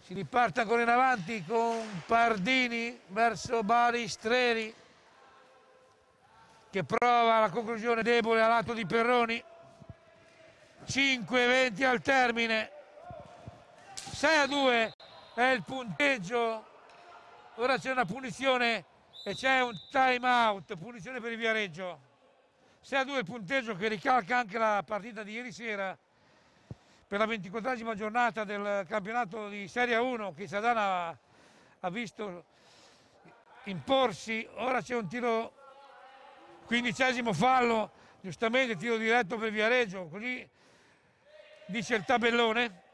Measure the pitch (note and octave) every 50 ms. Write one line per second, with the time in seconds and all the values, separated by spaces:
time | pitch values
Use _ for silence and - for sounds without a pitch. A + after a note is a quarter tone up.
0 | _ - F3+ G3 F#3+ C3 - B3 B3 G#3+ D#3 B3 A#3 G3 A#3 A#3 A#3 A#3 A#3+ B3
1 | C4 C4 B3+ A3+ E3 F3 A#3 A3 D#3+ D#3 A3+ A3+ A#3 A#3 A3+ A3+ A3+ A3 G#3 E3+
2 | C#3+ - A3+ A#3 A#3 A#3 A3+ G#3 F3+ A#3+ C4 C4 B3+ B3 A#3 A#3 A#3 A#3 B3 A#3+
3 | - - F#3 G#3+ A#3 A#3 A3 D#3+ - A3+ B3+ A#3 A3 G3 A#3 A#3+ A#3+ A#3+ A#3 A#3+
4 | A#3 F#3+ - - - A3 A#3 B3+ B3 A#3+ A#3 A3+ A3 A3 A3+ - - - _ _
5 | _ - _ - - - - - - - - - - _ - - _ _ _ _
6 | _ _ _ _ _ _ - - - - - - - - - G3 E3+ B2 G3 -
7 | - B3 A#3+ A#3+ A#3 A3+ A3+ A3+ A3 G#3 D#3 A#3 A3+ G#3 A#3 A3 G#3 A#3+ A#3 A3+
8 | A3 A#3 A#3+ A#3 A3+ A3+ A3+ A3+ A3 A3+ A#3 A#3 G#3+ A3 A#3+ A3 A3+ D#3 F#3+ A#3
9 | A3+ A#3+ B3 B3 A#3 A3+ A3+ A#3 - - - - - - - - - - - _
10 | - - - - - - - - - - - - - - - - - - - B3+
11 | C#4 C#4 C4 B3 G#3+ - A3 B3+ B3 A#3+ B3 C4 C4 B3+ G#3 E3+ C4+ C4 B3+ A3+
12 | - - C4+ C4 B3+ A#3+ A#3 A#3 A#3 A3+ A3+ A3 G#3+ - - - - - - -
13 | - - - - - - - - - - - - - - - - - - - -
14 | - - - - - D4 D#4+ D4+ C#4+ C4 C#4+ C#4+ C#4 B3+ A#3+ A#3 A3+ G#3+ - _
15 | - - - - - - - - A#3+ B3+ C4 B3 E3 - C4+ C4 B3 A3+ E3 -
16 | D4 C#4+ C4+ A#3+ F3+ E3+ B3 A#3+ A#3 A3+ A3+ A3 G#3+ - - - - - - -
17 | - - - - - - - - - - - - A#3 B3+ C4 A3+ - B3+ C4 B3+
18 | A#3+ D#3 G3+ C4+ C4 C4 F#3 - C4 C4+ B3+ B3 B3 A#3 A3+ G3+ E3 - - _
19 | _ _ _ - - G3+ F#3+ - - C4 C4 C4 B3+ B3 A3+ E3 - - - C#4
20 | C4 C4 B3+ B3 A#3+ B3+ B3 A#3+ A#3 A3 G#3 G3 - - G#3 E3 E3 A#3 A#3+ A#3+
21 | D#3+ A3+ C4 B3+ A3 A#3 A3+ A3 A#3 A3+ A3 A3 G#3+ F#3+ D3+ E3+ F#3+ F3+ E3 C#3+
22 | C3 _ _ _ _ _ _ _ _ _ _ _ _ _ _ _ _ - C4 C4+
23 | C4 B3+ C#4+ C4+ A3+ D3+ A#3 A#3+ G3+ E3 C#4 C4+ A#3+ A3 G#3+ E3 G3+ A3 A3 F#3+
24 | - C#4 B3+ B3 G3 E3 B3+ B3 B3 G3 F#3 A3+ A3+ A3 G#3+ G3+ F3 - G#3+ G3+
25 | F#3 A#3+ A3 G3+ G#3+ G3+ G#3+ A3+ B3 B3 E3+ - A#3+ A3+ G#3+ G3 G3 F#3+ E3+ -
26 | _ _ _ _ _ _ _ _ _ _ _ _ _ _ - _ _ _ _ _
27 | _ _ G3+ G3+ A3 G#3+ A3+ A3 E3+ G3+ F3 A3+ G3 B3+ C4 A#3 A3+ A3+ A3+ F#3+
28 | G#3+ G#3+ G#3+ B3 A#3+ A#3 - A3 G#3+ G3 G#3 G3+ G3+ G#3 G3+ G3+ F#3+ D3+ G#3+ G#3+
29 | F#3+ G3+ A3+ A#3+ A#3+ F#3 F#3+ A3 G#3 G3+ G3+ G#3 G3+ E3 - B3 B3 A#3+ A#3 A3+
30 | A#3+ C4 B3+ A3+ G#3+ G3 D#3+ C#3 G3+ D#3+ D#3 G3+ G#3+ A#3 A#3+ A3+ G#3 G3 F#3+ F3+
31 | F3 E3 D#3 - _ _ _ - - - - - - _ _ _ - F3+ E3+ A#3
32 | A#3+ F#3+ - - G#3+ G#3 F3 F3 - _ _ _ _ - - - - - - _
33 | _ _ _ _ _ - - - _ _ - - - G#3 G3 E3+ B2+ - C4+ C4+
34 | C4 A#3 F#3 - - G#3+ A3 A3 A3+ - - - A3 B3+ B3+ B3 E3+ - B3 A#3+
35 | A3 D#3+ F3 B3 A#3 A#3+ A3+ A3+ A3+ A3+ _ - - - - - - - - -
36 | - - - - - - - - - - - - - - A3+ A#3+ A#3+ B3 G3 -
37 | C4 B3+ B3 A#3+ A#3+ A#3+ G3 C#3+ G3 B3+ C4 B3+ A#3+ A#3+ A3+ A3 G#3 - - -
38 | - - - _ - F#3+ E3 - A#3 A3+ A#3 C4 C4+ A#3+ A3+ E3 E3+ A#3+ A#3 A3
39 | A3 A3 A3+ B3 A#3 E3 B3 A3 A3 A3 G#3 G#3+ G#3+ A3+ B3 B3+ A#3+ G3+ F3 G3
40 | F3+ D#3+ D3+ G3+ A3 B3 B3+ B3 G#3 - _ _ _ _ _ _ _ _ _ _
41 | _ _ _ _ _ _ - - - - - - - - F#3 A#3 F#3+ - B3 G#3+
42 | E3+ - C4 A#3+ A3+ A#3 A3+ A#3+ A#3+ A3+ A3 A#3 B3 A#3 F#3 - - -